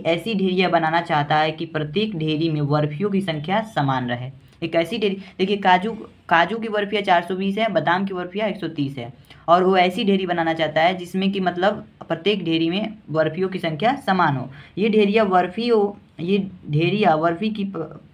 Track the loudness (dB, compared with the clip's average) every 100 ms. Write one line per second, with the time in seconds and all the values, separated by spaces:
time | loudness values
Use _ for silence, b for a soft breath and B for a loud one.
0 | 0 0 -2 0 0 2 2 2 2 0
1 | 0 0 2 2 0 -2 -6 -6 -4 -2
2 | -2 -2 -2 0 0 0 0 0 0 -2
3 | -2 0 -2 -4 -2 -2 -2 -2 0 0
4 | -2 -4 -8 -14 b b -2 0 0 0
5 | -2 -2 B -4 -2 2 4 4 2 -8
6 | -14 -20 0 2 2 -2 -4 -4 -2 -2
7 | 2 2 2 -4 -2 -2 -2 0 0 0
8 | -2 -6 -6 -4 -4 -4 -8 -4 -6 -6
9 | -14 B B B B 4 6 4 4 2
10 | 2 2 2 0 0 0 0 2 2 0
11 | -4 -2 0 0 -2 0 0 0 -10 _
12 | -8 -2 -2 -2 0 0 0 -2 -4 -8
13 | -4 0 0 0 -4 -2 -4 -2 -2 0
14 | 0 2 2 0 -6 B B -2 2 4
15 | 4 4 4 2 2 -2 2 2 2 -2
16 | -18 -8 0 0 -2 -10 -4 0 2 4
17 | 4 4 0 0 -4 -4 -6 -6 -10 -14
18 | -10